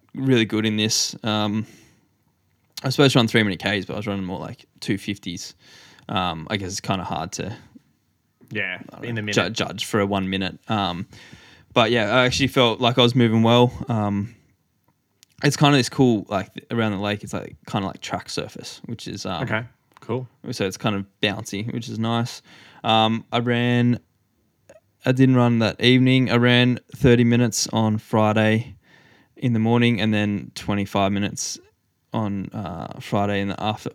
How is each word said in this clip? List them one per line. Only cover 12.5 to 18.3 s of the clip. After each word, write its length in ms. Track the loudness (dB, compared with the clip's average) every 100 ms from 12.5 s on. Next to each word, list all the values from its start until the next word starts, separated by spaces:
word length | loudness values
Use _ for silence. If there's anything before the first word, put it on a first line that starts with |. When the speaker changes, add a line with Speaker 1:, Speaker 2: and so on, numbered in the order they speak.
| 4 2 4
Speaker 1:
like 180 | 2 4
I 40 |
was 140 | 4 6
moving 280 | 4 4
well. 280 | 6 6 4 2 -4
Um, 440 | -2 0 -2 -4 -10 _ _ _ _ _ _ _ _ _ -4
it's 120 | -2 4
kinda 220 | 4 4
this 120 | 2
cool, 360 | 2 4 2 0
like, 240 | -4 -6
th-, 120 | -12 -6
around 220 | -2 -2
the 40 | -2
lake, 240 | -4 -6
it's, 100 | -6
like, 220 | -10 -10 -16 -8
kinda 180 | -4 -4
like 140 | -8
track 280 | -10 -10
surface, 520 | -8